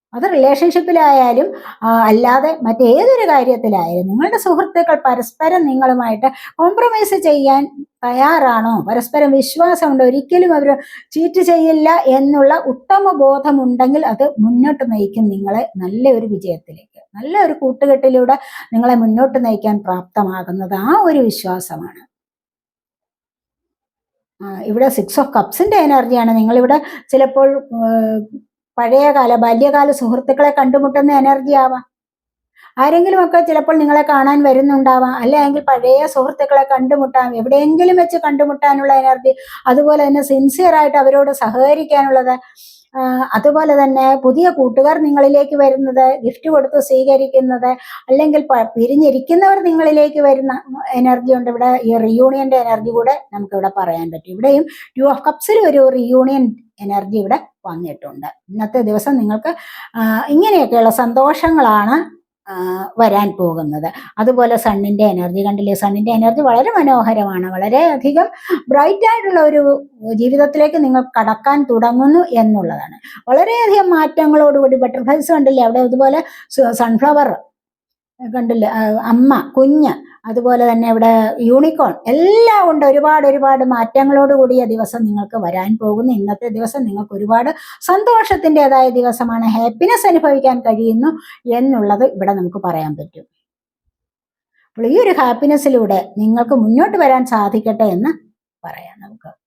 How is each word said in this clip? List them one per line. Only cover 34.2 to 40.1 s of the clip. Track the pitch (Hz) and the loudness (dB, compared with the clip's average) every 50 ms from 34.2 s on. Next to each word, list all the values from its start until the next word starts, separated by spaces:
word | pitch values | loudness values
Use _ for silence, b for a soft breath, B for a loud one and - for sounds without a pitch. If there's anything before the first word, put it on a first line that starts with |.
| 269 277 285 294 285 | 2 2 2 2 4
വരുന്നുണ്ടാവാം, | 277 262 262 269 285 277 269 269 269 254 254 254 254 254 | 2 2 2 2 2 2 2 2 2 2 2 2 0 -2
അല്ലെങ്കിൽ | 254 240 240 285 302 285 285 285 294 | -2 -2 0 0 2 2 0 -2 -2
പഴയ | 285 285 269 247 240 247 262 277 302 | -2 -2 -2 0 2 2 2 2 2
സുഹൃത്തുക്കളെ | 302 - 277 254 277 285 - 285 277 294 277 269 | 0 -2 -2 -2 -2 -2 -4 -2 0 2 2 2
കണ്ടുമുട്ടാം, | 269 269 254 262 262 285 285 277 262 262 262 254 247 240 | 2 0 0 0 0 0 0 -2 -2 -2 -2 -2 -2 -4
എവിടെയെങ്കിലും | 226 220 254 277 285 294 302 320 320 349 359 359 | -6 -2 0 2 2 2 2 2 2 2 4 4
വെച്ച് | 359 349 339 339 | 2 2 0 -2
കണ്ടുമുട്ടാനുള്ള | 339 339 302 285 277 294 294 285 277 - 285 277 277 277 277 277 | -4 -4 -2 -2 0 0 -2 -2 0 0 0 0 0 2 2 2
എനർജി. | 269 262 262 262 254 247 262 262 262 B B B B B | 2 2 2 0 0 2 0 0 0 B B B B B
അതുപോലെ | 262 247 277 294 294 302 302 294 | 0 2 2 2 2 2 2 2
തന്നെ | 285 | 2